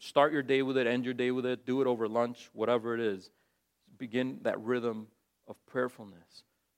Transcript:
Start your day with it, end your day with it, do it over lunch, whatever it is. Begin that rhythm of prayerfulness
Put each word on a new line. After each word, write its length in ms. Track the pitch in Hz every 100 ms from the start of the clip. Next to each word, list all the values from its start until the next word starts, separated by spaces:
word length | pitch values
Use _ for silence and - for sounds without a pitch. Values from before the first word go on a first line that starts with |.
Start 320 | - 143 147
your 100 | 151
day 200 | 131 135
with 140 | 135 131
it, 100 | 117
end 180 | 123
your 100 | 127
day 160 | 123 123
with 160 | 127 127
it, 180 | 123
do 160 | 123 131
it 60 | 127
over 220 | 117 107
lunch, 420 | 117 120 120 -
whatever 420 | - 110 120 113
it 60 | 117
is. 300 | 110 95 - _ _ _ _ _ _ -
Begin 440 | 120 123 127 139
that 160 | 117 104
rhythm 540 | 110 123 117 110 110 _ _ _ -
of 180 | 104 _
prayerfulness 800 | 131 127 123 104 87 _ - _ _ _